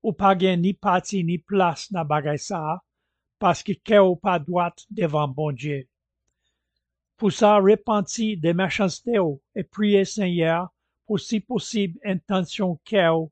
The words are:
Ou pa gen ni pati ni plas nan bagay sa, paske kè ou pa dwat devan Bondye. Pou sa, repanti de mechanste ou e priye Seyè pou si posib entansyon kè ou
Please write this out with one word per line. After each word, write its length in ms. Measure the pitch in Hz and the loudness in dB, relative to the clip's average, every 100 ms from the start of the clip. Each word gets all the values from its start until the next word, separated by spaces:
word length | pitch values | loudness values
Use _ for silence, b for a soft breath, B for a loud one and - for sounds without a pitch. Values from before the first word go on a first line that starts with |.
Ou 140 | 226 170 | -4 0
pa 160 | 196 190 | 2 4
gen 240 | 190 175 | 2 2
ni 80 | 180 | 0
pati 480 | 190 202 185 - 202 | 0 0 0 0 -4
ni 140 | 170 175 | -2 -4
plas 520 | _ 202 175 160 - | _ 0 2 0 -8
nan 160 | 185 151 | -6 -2
bagay 320 | 151 147 147 | -2 -2 -4
sa, 400 | - 185 156 180 _ _ _ _ _ _ | -6 -8 -6 -8 _ _ _ _ _ _
paske 340 | 196 - - 190 | 0 0 -4 -8
kè 160 | - 208 | 4 6
ou 160 | 190 180 | 6 2
pa 240 | 202 175 | -2 -2
dwat 460 | 143 175 175 - - | -2 -4 -4 -6 -14
devan 480 | 220 170 151 147 131 | -4 -2 0 -2 -4
Bondye. 480 | 151 127 147 143 131 _ _ _ _ _ _ _ _ _ _ _ _ _ | -6 -6 -8 -8 -10 _ _ _ _ _ _ _ _ _ _ _ _ _
Pou 80 | 208 | -2
sa, 300 | - 208 208 | 4 4 6
repanti 720 | 196 214 - 208 180 - 220 196 | 6 2 2 -2 -2 -4 -4 -2
de 160 | 160 170 | 0 0
mechanste 640 | 190 - 190 - - 226 | -2 0 -2 -2 -2 0
ou 220 | 170 139 _ | 0 -4 _
e 160 | 220 170 | -12 -10
priye 400 | - 208 202 190 | -2 2 2 2
Seyè 480 | 214 185 170 160 165 180 _ _ _ - | -2 -2 0 0 0 -4 _ _ _ -6
pou 140 | 208 | -6
si 240 | - 220 | -2 -6
posib 560 | - 240 - 226 196 170 208 | -2 -6 -4 -2 -4 -4 -6
entansyon 720 | 180 - 190 180 - 185 160 - | -6 -2 -4 -4 -4 -4 -4 -2
kè 220 | 208 165 | 2 2
ou 160 | 165 160 | 2 -2